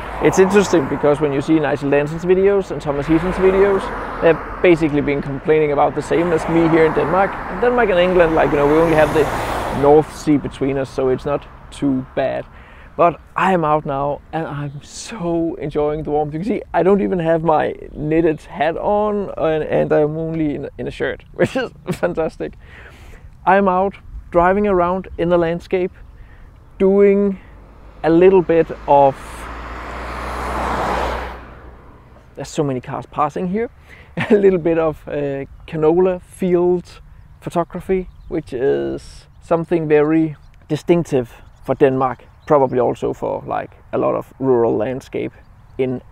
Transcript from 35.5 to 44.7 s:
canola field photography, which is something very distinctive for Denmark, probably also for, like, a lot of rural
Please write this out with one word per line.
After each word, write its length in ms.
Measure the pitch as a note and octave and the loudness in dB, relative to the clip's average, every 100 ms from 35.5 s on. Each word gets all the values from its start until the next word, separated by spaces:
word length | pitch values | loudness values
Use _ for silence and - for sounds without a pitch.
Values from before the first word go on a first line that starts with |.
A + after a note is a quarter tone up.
| - - | -16 -10
canola 540 | E3 D#3 E3+ F#3 F3+ | 0 2 4 2 0
field 800 | - - F#3 F3 F3+ F3+ - - - - - - | -8 -6 0 2 2 0 -4 -20 -20 -20 -20 -14
photography, 680 | - F3 E3+ F3+ - F#3+ F3+ - - | -8 -4 -4 -6 -4 -4 -4 -14 -8
which 240 | E3 D#3 | -8 -8
is 760 | B2 C#3 C#3 C#3 C3+ - - - - | -4 -2 -2 -4 -8 -12 -20 -20 -16
something 480 | - E3 E3 F3 D#3 | -4 -2 0 -2 2
very 480 | D3+ D3 D#3+ D#3+ D3 - - - | 2 4 2 0 -4 -18 -18 -6
distinctive 640 | D3+ - E3+ D#3 C3+ A#2+ - - - | -6 0 0 2 -2 -2 -10 -20 -16
for 100 | - | -6
Denmark, 500 | C3+ C#3 C3 C3 A#2+ - - - | 2 2 4 -2 -4 -16 -12 2
probably 340 | D3+ C3 B2 | 2 4 2
also 320 | A#2 C3 B2 | 0 0 -6
for, 300 | B2+ A2 G2+ C3 | -4 -6 -8 -6
like, 240 | G#2 - - - | -8 -8 -16 -8
a 60 | B2 | -2
lot 160 | B2+ | -2
of 200 | A#2 - - | -2 -6 -6
rural 360 | C3 B2 A#2 | 0 2 2